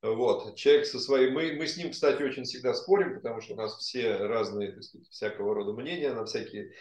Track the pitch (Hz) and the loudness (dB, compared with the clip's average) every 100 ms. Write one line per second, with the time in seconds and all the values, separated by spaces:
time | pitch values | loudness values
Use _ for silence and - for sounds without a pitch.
0 | 110 113 123 104 110 - 143 147 - 127 | 0 2 2 2 -2 0 6 6 6 -4
1 | - 135 127 135 165 147 160 175 165 - | 2 4 6 4 -2 -2 -6 -4 -8 2
2 | 147 139 139 131 120 127 123 113 - 196 | 2 4 0 -4 -8 -4 -2 -2 2 4
3 | 190 - 120 113 - - 107 - - 127 | 4 -2 -6 -6 -8 -6 -6 -6 -8 -2
4 | 117 98 104 113 101 104 101 - - - | 0 2 0 0 0 -2 -6 -8 -18 -20
5 | _ - 104 104 101 104 101 110 139 175 | _ -6 -6 -2 0 0 -2 -4 -6 -2
6 | 143 117 107 - 110 104 98 - | -2 -2 -4 -6 -6 -10 -12 -14